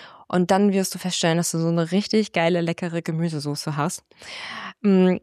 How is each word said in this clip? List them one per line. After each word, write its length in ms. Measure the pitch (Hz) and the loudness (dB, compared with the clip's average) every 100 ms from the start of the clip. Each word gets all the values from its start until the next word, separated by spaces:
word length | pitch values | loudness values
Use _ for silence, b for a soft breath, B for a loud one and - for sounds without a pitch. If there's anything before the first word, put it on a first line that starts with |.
| B B B | B B B
Und 200 | 180 175 | 0 2
dann 220 | 196 202 | 4 4
wirst 240 | 190 185 180 | 2 -2 -4
du 20 | |
feststellen, 380 | 185 - 170 170 | -6 -2 0 2
dass 160 | 170 | 0
du 60 | 165 | -2
so 100 | 165 | 0
eine 240 | 170 165 | 0 0
richtig 400 | 185 - 220 202 | 0 0 0 0
geile, 300 | 175 165 175 | 0 2 2
leckere 400 | 170 170 175 165 | 0 -4 -4 -6
Gemüsesoße 760 | 165 160 170 151 147 143 - 147 | -4 -2 -2 -4 -6 -6 -4 -2
hast. 300 | 160 - _ B B B B B B B | -2 -4 _ B B B B B B B
Mm, 380 | 202 190 185 180 | 4 6 6 2